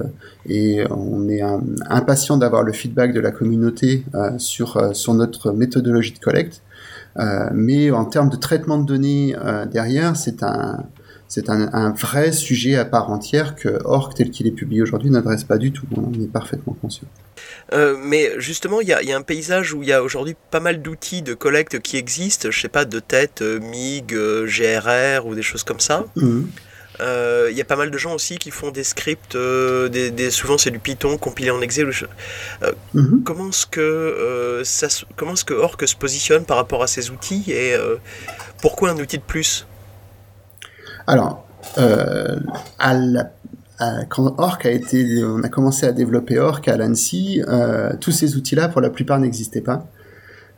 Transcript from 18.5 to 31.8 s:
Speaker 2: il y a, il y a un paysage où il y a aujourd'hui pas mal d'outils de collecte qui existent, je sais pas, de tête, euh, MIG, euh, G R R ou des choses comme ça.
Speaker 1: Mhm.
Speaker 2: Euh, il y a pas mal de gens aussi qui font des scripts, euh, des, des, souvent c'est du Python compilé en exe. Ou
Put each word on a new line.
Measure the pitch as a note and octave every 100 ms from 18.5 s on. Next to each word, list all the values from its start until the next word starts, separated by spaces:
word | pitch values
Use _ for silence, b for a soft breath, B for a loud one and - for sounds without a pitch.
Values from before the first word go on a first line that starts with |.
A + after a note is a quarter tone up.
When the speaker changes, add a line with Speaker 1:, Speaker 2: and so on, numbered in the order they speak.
| E3 F#3 G#3+
Speaker 2:
il | G3
y |
a, | D3+
il | C3
y |
a | C3+
un |
paysage | C3+ D#3+ D#3 F#3 F3+
où | D3+
il | C#3
y |
a | C3+
aujourd'hui | B2+ C3+ C#3+ D#3+ _
pas | E3
mal | E3+ E3
d'outils | D3+ D#3+ - F#3
de | C#3 A#2
collecte | D3 D3 D#3 B2+
qui | - C3+
existent, | B2 D#3+ F#3+ - A2
je | -
sais | A#2+
pas, | D3 C#3
de | A2
tête, | - B2+ C#3+ -
euh, | A2 A2
MIG, | A2 A#2+ C3 C#3+ A2+
euh, | A2 G#2+ A2 A2
G | G#2 A2+ A2
R | G#2+ A#2+ C3+ C3+
R | A#2
ou | A2
des |
choses | G#2+ A2+
comme | - A#2+
ça. | - D3+ A3 -
Speaker 1:
Mhm. | C3 A#2+ F3+ B B B B -
Speaker 2:
Euh, | B2 B2 A#2+ A#2+ A#2
il | A#2
y |
a | C3+
pas | C#3+
mal | D3
de | C#3
gens | E3+
aussi | D#3+ - F3
qui | D3+
font | - C#3+
des | C#3
scripts, | C3 - - D#3 - B2+
euh, | B2+ B2+ B2+ B2+ B2+
des, | B2 B2
des, | A#2 B2+
souvent | A#2+ C3 C#3+
c'est | -
du | A#2
Python | C#3 C3 C#3+ D3
compilé | D3 A#2+ B2+
en | B2
exe. | A#2+
Ou | B2